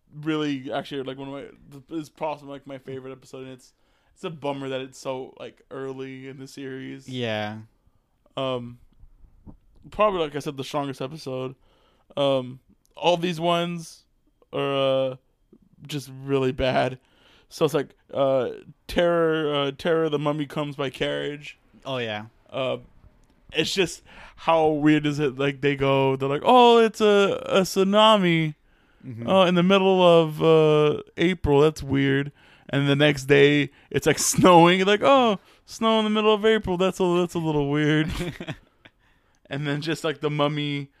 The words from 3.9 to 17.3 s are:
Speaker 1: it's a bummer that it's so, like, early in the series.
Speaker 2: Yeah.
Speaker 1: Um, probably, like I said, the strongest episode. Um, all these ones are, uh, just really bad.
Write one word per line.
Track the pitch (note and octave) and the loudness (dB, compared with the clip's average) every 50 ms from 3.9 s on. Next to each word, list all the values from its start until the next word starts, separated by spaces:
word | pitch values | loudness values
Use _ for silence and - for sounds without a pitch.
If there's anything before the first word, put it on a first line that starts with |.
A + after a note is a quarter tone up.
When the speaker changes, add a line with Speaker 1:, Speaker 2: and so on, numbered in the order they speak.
| _ _ _ _ _ | _ _ _ _ _
Speaker 1:
it's | _ - | _ -14
a | F#3 | -14
bummer | E3 D3 C#3 C#3+ C#3+ C#3 C3+ C3+ | -12 -8 -8 -8 -6 -6 -8 -8
that | C3 C3 | -8 -8
it's | C3 C3 B2+ - | -10 -12 -16 -14
so, | - C#3 C3 C3 C3 - - - | -10 -10 -8 -8 -10 -14 -16 -18
like, | - A#2+ - _ _ - | -18 -18 -18 _ _ -16
early | - C3+ C3+ C3+ C3+ C3 C3+ C3+ C3+ C3 C3 C3+ | -14 -12 -10 -10 -10 -12 -12 -14 -14 -16 -16 -18
in | C3 B2+ | -16 -18
the | C3+ C3+ | -18 -18
series. | - - C#3 C3 C3 C3 C3 C3+ C3+ C3+ C3+ - | -16 -14 -14 -12 -12 -12 -14 -14 -16 -16 -14 -12
Speaker 2:
Yeah. | B2+ B2+ A#2+ A2+ G#2+ G#2+ G#2+ G#2+ G#2+ A2 A2 _ _ _ _ _ _ _ _ _ _ _ _ _ - | -8 -6 -4 -4 -4 -4 -4 -6 -8 -12 -16 _ _ _ _ _ _ _ _ _ _ _ _ _ -10
Speaker 1:
Um, | - C3+ C3 C3 B2 A#2+ A#2+ B2 B2 _ _ _ _ - - _ _ - - _ _ - - - _ _ _ _ _ - D3 | -8 -6 -6 -6 -8 -10 -12 -18 -20 _ _ _ _ -20 -20 _ _ -20 -20 _ _ -20 -20 -20 _ _ _ _ _ -20 -10
probably, | - - G#3 G#3+ F#3+ F3+ | -2 0 0 0 0 -2
like | D#3+ D3 D3 | -4 -4 -6
I | D3 | -8
said, | - D#3 C#3+ | -8 -8 -8
the | C3+ C3+ | -8 -10
strongest | - - D3+ C#3+ C#3 C3 - | -8 -6 -6 -6 -6 -8 -10
episode. | C#3 C3+ D#3 D#3 - C3 C3 B2+ C3 C3 C3+ _ _ _ _ _ _ _ _ _ _ _ - | -10 -12 -12 -12 -12 -10 -8 -8 -8 -10 -12 _ _ _ _ _ _ _ _ _ _ _ -6
Um, | - C#3+ C#3 C3+ C3 B2+ B2 B2+ C3 _ _ _ _ _ _ - | -2 -2 0 0 -2 -4 -8 -14 -20 _ _ _ _ _ _ -10
all | - - E3 F3 | -2 0 0 2
these | E3+ E3 F3+ F3 D#3 | 2 0 -4 -4 -4
ones | E3 F3 E3+ E3+ E3+ F3 F3 E3+ E3 - - - _ _ _ _ _ _ _ _ _ - | -2 -2 -2 -2 -2 -6 -8 -10 -12 -16 -20 -20 _ _ _ _ _ _ _ _ _ -10
are, | - C#3 C#3 C#3 C#3 C#3 C3+ C3+ C3+ C3+ C3+ C3 | -8 -6 -4 -4 -2 -2 0 0 0 0 -2 -4
uh, | B2+ C3 _ _ _ _ _ _ _ _ _ _ _ _ - | -6 -10 _ _ _ _ _ _ _ _ _ _ _ _ -16
just | C#3 D3 D3 C3 C3 C3 C3 C3+ | -10 -10 -10 -10 -12 -18 -12 -6
really | C#3 C#3 C3+ C3+ C3 | -2 0 0 0 0
bad. | B2+ B2 C3+ B2+ C3+ C#3 C3 B2+ C3 - _ _ _ _ _ _ | -2 -2 -2 -2 0 0 -2 -2 -4 -8 _ _ _ _ _ _